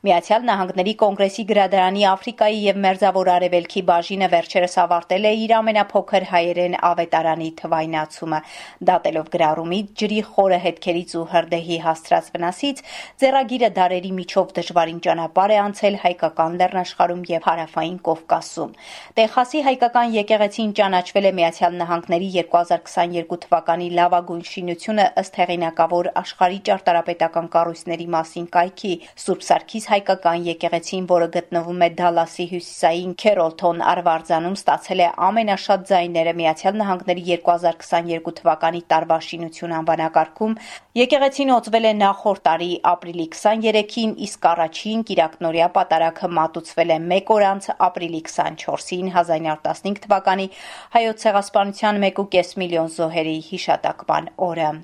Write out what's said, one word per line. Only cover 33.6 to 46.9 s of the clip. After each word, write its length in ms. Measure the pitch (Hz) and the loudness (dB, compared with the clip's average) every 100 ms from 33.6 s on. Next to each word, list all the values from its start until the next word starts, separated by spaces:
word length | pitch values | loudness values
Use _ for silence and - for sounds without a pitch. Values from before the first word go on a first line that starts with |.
| 180 170 - | -2 2 0
արվարձանում, 720 | 180 170 160 - 165 175 196 | 2 2 0 0 -2 0 -2
ստացել 420 | - 151 - 185 | 0 0 -2 0
է 60 | 175 - 180 | 0 2 0
ամենաշատ 580 | 220 220 190 - 196 185 | 2 0 -2 0 0 2
ձայները 440 | 190 175 170 165 170 | 0 2 0 0 2
Միացյալ 340 | 165 156 190 214 | 0 0 -2 -2
Նահանգների 420 | 202 180 185 175 175 | -2 -2 -2 -4 -2
երկու 220 | 175 175 | 0 2
հազար 240 | 175 175 165 | 2 0 -2
քսաներկու 540 | - 170 170 165 165 165 | -2 -2 -2 -6 -6 -2
թվականի 420 | 170 156 165 170 170 | 0 2 -2 -4 0
տարվա 260 | 160 165 165 160 | 0 2 -2 -2
շինություն 480 | 170 170 - 170 165 | -10 -12 -10 -6 -4
անվանակարգում։ 800 | 160 160 160 160 160 - 220 220 - - _ 233 | 0 0 2 2 0 -2 -4 -4 -10 -20 _ 0
Եկեղեցին 520 | 247 294 277 269 269 247 | 2 4 2 0 2 2
օծվել 300 | 220 226 220 | 2 2 2
է 60 | 208 | 4
նախորդ 400 | 196 196 214 190 165 | 2 2 -2 0 2
տարի 240 | 165 175 175 - | 0 -2 0 2
ապրիլի 340 | 175 175 170 160 - | 0 -4 -8 -8 0
քսաներեքին, 760 | 208 220 220 214 208 - 220 - 208 | 0 2 2 2 0 -4 -4 -4 -10
իսկ 240 | - 175 | 0 0
առաջին 560 | 170 160 - 214 220 220 | 2 -2 -4 -6 -4 -2
կիրակնօրյա 600 | 175 160 - 170 165 175 190 | 0 0 -2 -2 2 2 2
պատարագը 540 | 180 160 165 165 175 170 | 2 2 0 -2 -4 0
մատուցվել 520 | 160 170 160 - 165 | -2 -4 -8 -2 0